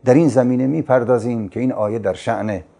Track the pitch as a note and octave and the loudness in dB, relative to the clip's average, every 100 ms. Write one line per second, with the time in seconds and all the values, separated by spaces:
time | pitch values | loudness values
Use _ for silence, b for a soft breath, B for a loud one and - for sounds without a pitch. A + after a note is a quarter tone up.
0 | A#2+ B2+ E3 B2 B2 B2+ C3 D#3 C3+ B2+ | 4 4 6 4 2 0 0 -2 0 0
1 | A#2 B2+ A2 A#2 G2+ A2 B2+ B2 G#2 A2 | 2 0 0 -6 -6 -4 -4 -2 -4 -2
2 | G2 F#2 - A2 G#2+ F#2+ - | -4 -4 -4 -4 -4 -6 -10